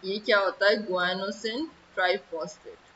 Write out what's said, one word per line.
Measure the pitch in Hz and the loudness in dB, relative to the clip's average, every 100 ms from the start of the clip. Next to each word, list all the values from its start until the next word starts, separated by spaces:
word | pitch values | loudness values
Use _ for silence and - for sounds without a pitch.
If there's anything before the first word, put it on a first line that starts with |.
ये | 190 208 | -4 -4
क्या | 208 208 | 2 4
होता | 190 - 202 | 4 4 4
है, | 220 208 | 4 0
guanosine | 180 180 185 196 208 226 233 320 - _ | -2 0 -2 -6 -6 -6 -6 -8 -10 _
triphosphate। | - 180 196 - 165 170 - 110 90 _ | -2 0 0 -4 -8 -8 -10 -20 -20 _